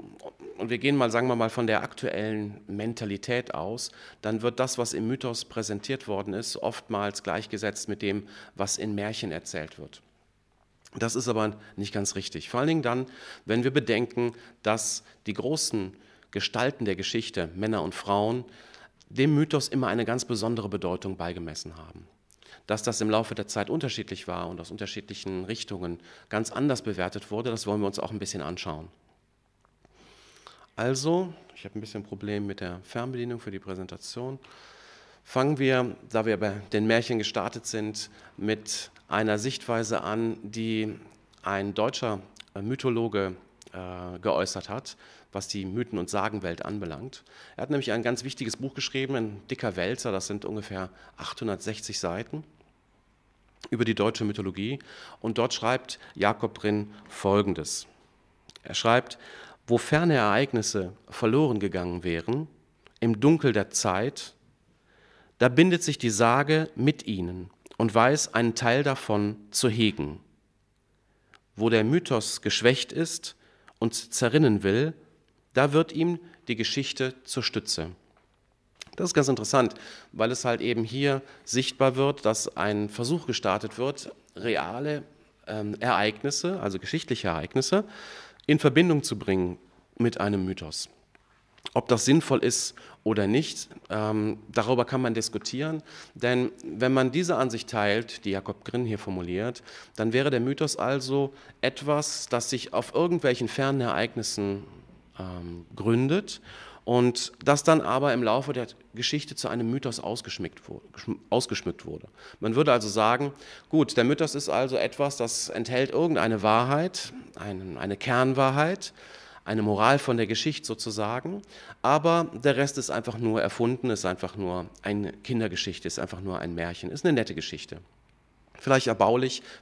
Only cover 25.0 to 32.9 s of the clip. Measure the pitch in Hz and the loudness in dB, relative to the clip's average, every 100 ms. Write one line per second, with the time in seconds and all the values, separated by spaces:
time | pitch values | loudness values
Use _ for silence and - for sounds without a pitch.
25 | - 101 98 92 92 113 - 95 87 85 | -12 -10 -8 -6 -6 -8 -8 -8 -6 -8
26 | - - - 107 113 - 143 123 - 92 | -12 -20 -6 -4 -2 0 0 0 -2 -4
27 | 92 101 - 104 123 110 101 104 101 101 | -4 -6 -8 -6 -4 -4 -2 0 0 -2
28 | - 107 98 98 73 87 - 78 85 _ | -6 -6 -6 -6 -6 -8 -8 -8 -10 _
29 | _ _ _ _ _ _ _ _ _ _ | _ _ _ _ _ _ _ _ _ _
30 | - - - - - - - - 117 131 | -20 -20 -20 -20 -20 -20 -16 -4 -2 0
31 | 147 175 185 160 - - - 107 104 107 | 2 0 0 -8 -20 -18 -12 -10 -8 -10
32 | 101 98 104 104 101 98 90 90 95 | -10 -8 -4 -4 -4 -6 -8 -10 -10